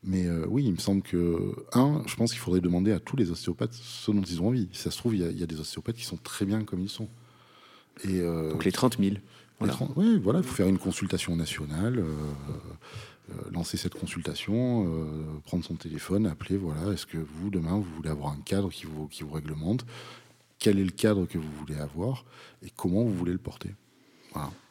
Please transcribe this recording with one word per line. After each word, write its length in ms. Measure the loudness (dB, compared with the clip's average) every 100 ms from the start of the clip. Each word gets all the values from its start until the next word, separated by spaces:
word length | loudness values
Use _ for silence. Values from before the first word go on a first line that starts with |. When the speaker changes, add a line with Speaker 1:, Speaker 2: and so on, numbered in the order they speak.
Speaker 1:
Mais, 240 | 2 2 2
euh, 200 | 2 2
oui, 160 | 2
il 80 | 2
me 60 | 2
semble 240 | 4 2
que, 520 | 2 2 4 2 0 -4 0
un, 300 | 4 6 4 -2
je 100 | 0
pense 160 | 0
qu'il 80 | 0
faudrait 220 | 2 4
demander 280 | 4 4 4
à 80 | 2
tous 180 | 0 0
les 140 | 2
ostéopathes 440 | 0 -4 -2 -4
ce 360 | -4 -12 -6 0
dont 120 | 2
ils 180 | 2 0
ont 80 | 2
envie. 180 | 2 0
Si 100 | -2
ça 80 | -6
se 60 | -2
trouve, 180 | 0
il 60 | 2
y 40 |
a, 60 | 0
il 80 | 0
y 40 |
a 40 | -4
des 140 | -4
ostéopathes 360 | -6 -8 -6 -6
qui 100 | -6
sont 100 | -10
très 300 | -10 -2 0
bien 180 | 0
comme 160 | 0 -4
ils 80 | -4
sont. 200 | -4 -10 -10 -20 -20 -20 -20 -20 -20 _ -8
Et, 160 | 0 2
euh, 300 | 2 0 0
Speaker 2:
Donc 140 | 2
les 80 | 2
trente 260 | 4 2 4
mille. 160 | 2
Speaker 1:
les 60 | 2 -6 -20 -20 _
Speaker 2:
Voilà. 160 | -2
Speaker 1:
trente, 180 | 0 -2 4
oui, 220 | 6 6
voilà, 160 | 6 2
il 60 |
faut 100 | 2
faire 140 | 4 4
une 100 | 4
consultation 580 | 2 -2 -2 -2 0 -2
nationale, 640 | -2 -4 -4 -2 0 0
euh, 60 | 0 -2 -4 -6 -8 -8 -8 -16 -14 -16 -16 -20 -14
euh, 40 | -10 -6
lancer 240 | -4 -2 -2
cette 180 | -4
consultation, 920 | -4 -6 -4 -6 -6 0 2 4 2 2
euh, 200 | 0 -2 -4 -6 -8
prendre 200 | -4 -4
son 100 | -2
téléphone, 520 | -6 -6 -8 -2 2 2
appeler, 300 | 0 -2 -2
voilà, 360 | 0 -2 0
est-ce 120 | -2
que 140 | -4 -6
vous, 320 | -6 -6 -2
demain, 260 | -2 2 0
vous 180 | 0 -4
voulez 140 | -4
avoir 220 | -2 -4
un 80 | -6
cadre 280 | -2 0 0
qui 160 | -4 -10
vous, 200 | -8 -8
qui 160 | -8
vous 100 | -8
réglemente ? 520 | -6 -6 -4 0 0 -2 -14 -14 -18 -20 _ _ _
Quel 200 | 4 6
est 60 |
le 80 | 4
cadre 340 | 4 4 4 2
que 100 | -2
vous 140 | -4 -8
voulez 180 | -8 -6
avoir ? 480 | -6 -4 -4 -4 -8 -20 -20 -18
Et 80 | -18
comment 280 | -4 0 2
vous 100 | 2
voulez 180 | 2 0
le 60 | -2
porter ? 360 | -4 -10 -12 -12 _ _ _ _ -12
Voilà. 180 | -8 -6 -8 -18